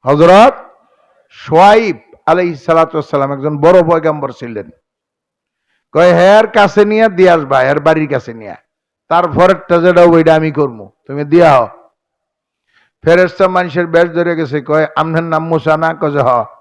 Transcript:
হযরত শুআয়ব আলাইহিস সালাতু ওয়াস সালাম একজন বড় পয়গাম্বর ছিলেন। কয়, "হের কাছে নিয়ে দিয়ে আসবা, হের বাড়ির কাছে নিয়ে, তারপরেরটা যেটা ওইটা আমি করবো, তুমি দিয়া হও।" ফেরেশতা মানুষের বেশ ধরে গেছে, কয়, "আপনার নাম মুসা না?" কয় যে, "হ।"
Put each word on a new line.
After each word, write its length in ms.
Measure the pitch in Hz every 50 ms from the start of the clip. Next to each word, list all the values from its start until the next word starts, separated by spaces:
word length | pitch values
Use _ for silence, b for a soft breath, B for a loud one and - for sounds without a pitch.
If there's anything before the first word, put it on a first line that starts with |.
| _
হযরত 500 | 131 147 147 165 170 185 202 226 269 - - - - _ _ _ _ _ _ _ _ _ _ _ _
শুআয়ব 680 | _ - - - 151 165 190 202 214 220 226 202 147 110 _ _ - _ _
আলাইহিস 400 | - 165 180 180 175 165 127 -
সালাতু 320 | - 160 165 165 165 -
ওয়াস 120 | 156 147 -
সালাম 220 | - 139 139 139 143
একজন 240 | 135 135 151 151
বড় 260 | 143 143 165 180 185 170
পয়গাম্বর 480 | 160 170 165 156 160 151 151 143 131
ছিলেন। 380 | 120 - 131 120 113 104 98 - _ _ _ _ _ _ _ _ _ _ _ _ _ _ _ _ _ _ _ _ _ _ _ _ -
কয়, 200 | 151 175 180 170
"হের 340 | 170 180 190 208 214 226
কাছে 380 | 220 - 226 202 196 - 208 208
নিয়ে 240 | 208 214 214 226 226
দিয়ে 220 | 185 175 185 180
আসবা, 280 | 170 165 143 135 139 131
হের 200 | 127 135 147 151
বাড়ির 300 | 143 160 160 160 156 139
কাছে 240 | 147 123 - - 113
নিয়ে, 220 | 113 110 101 80 _ _ _ _ _ _ _ _ _ _
তারপরেরটা 720 | _ 160 170 180 165 139 143 180 180 190 185 - - 175
যেটা 260 | 170 170 180 175 175 175
ওইটা 320 | 175 165 165 160 160 160
আমি 160 | 156 160 156
করবো, 400 | 143 147 147 135 117 110 101 101 _ _ _
তুমি 160 | - 139 143 147
দিয়া 340 | 143 156 175 175 156 139
হও।" 100 | 127 113 101 - _ _ _ _ _ _ _ _ _ _ _ _ _ _ _ _ _ _ _ _ _ _ _ _ _ -
ফেরেশতা 440 | 160 170 180 185 170 - - 196
মানুষের 400 | 185 185 180 180 175 135 180 175
বেশ 180 | 165 160 165 175
ধরে 300 | 175 160 170 175 175 170
গেছে, 260 | 160 160 127 135 151
কয়, 260 | 127 151 151 156 156 147 -
"আপনার 280 | 143 156 165 160 165 165
নাম 200 | 165 165 156 160
মুসা 300 | 165 165 156 - 160 156
না?" 160 | 160 165 160 165
কয় 180 | - 170 151
যে, 80 | 143 147
"হ।" 240 | 127 127 123 120 107 - _ _